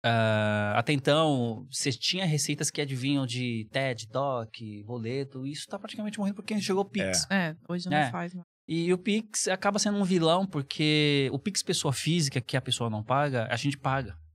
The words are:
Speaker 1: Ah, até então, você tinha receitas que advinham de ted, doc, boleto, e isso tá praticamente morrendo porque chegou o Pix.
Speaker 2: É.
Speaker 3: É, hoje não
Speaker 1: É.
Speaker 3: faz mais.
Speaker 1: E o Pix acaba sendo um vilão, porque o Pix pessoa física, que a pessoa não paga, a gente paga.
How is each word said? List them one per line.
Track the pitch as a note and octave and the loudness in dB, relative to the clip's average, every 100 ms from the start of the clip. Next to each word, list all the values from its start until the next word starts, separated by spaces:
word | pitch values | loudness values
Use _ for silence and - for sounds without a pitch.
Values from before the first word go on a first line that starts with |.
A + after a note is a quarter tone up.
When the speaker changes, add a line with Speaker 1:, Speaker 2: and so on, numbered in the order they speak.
Speaker 1:
Ah, | A#2+ A#2 A2 G#2+ G#2+ G#2 G#2 G#2 | 2 4 4 4 2 2 2 0
até | A#2+ | 2
então, | D3 C#3 D3 D#3+ C3+ A#2+ G#2+ - | 0 4 4 4 2 0 -4 -8
você | - - | -4 -4
tinha | A#2+ - F3+ F#3+ | -2 -2 0 0
receitas | D3+ - D3 D3 | 0 0 -2 -2
que | - | -2
advinham | D3 C3 C3+ C#3+ C3 | -4 -2 0 0 0
de | B2 B2 A2+ G#2+ | -2 -2 -4 -2
ted, | C#3 C3+ A#2 G#2+ | -2 -2 -4 -4
doc, | B2+ C#3 B2+ A2 - A2 G#2 | -2 -2 -2 -6 -10 -12 -12
boleto, | G#2 B2 A2+ C3 C3+ C3 C3+ | -10 -8 -4 -4 -6 -8 -8
e | |
isso | C#3+ - | -8 -10
tá | G3 | -12
praticamente | G#3+ - G#3 G#3 | -10 -8 -8 -2
morrendo | G3 G3+ | -4 -4
porque | - G#3+ | -4 -4
chegou | F#3+ F#3+ | 0 0
o | G3 | 0
Pix. | G#3 F#2+ F#2 - | -2 0 -2 0
Speaker 2:
É. | G3 E3+ | 0 0
Speaker 3:
É, | D#3 - | -6 -6
hoje | F3 F3 | -6 0
não | D3 | 2
Speaker 1:
É. | C#3 | 2
Speaker 3:
faz | F3 F3 | 0 -8
mais. | F3+ E3+ _ - | -10 -16 _ -6
Speaker 1:
E | E3 E3+ | -2 2
o | F3+ | 0
Pix | F#3 G#3 A3 - - | 2 0 0 -4 -2
acaba | F#3 G3+ G3+ | 2 2 2
sendo | G#3 G3+ | 0 2
um | |
vilão, | F#3+ F#3 D#3+ F3 F#3+ | 2 4 4 4 2
porque | D3+ C#3 - D#3 D3+ D3 C#3+ C3 | -2 -4 0 2 4 4 4 2
o | C3+ | 0
Pix | G#3+ F#3+ | -2 -4
pessoa | - E3+ D3+ | -2 0 0
física, | C3 - F3 C#3+ C3 | 0 2 2 2 0
que | - C3+ | -2 -4
a | |
pessoa | C3 B2 A#2 | -2 -2 -2
não | G#2+ | -2
paga, | G#2+ C3 D3 B2+ A2 | 0 2 2 0 0
a | A#2+ | 0
gente | C#3+ C#3 | 0 0
paga. | C#3 C3+ A2+ - - | 0 0 -4 -12 -20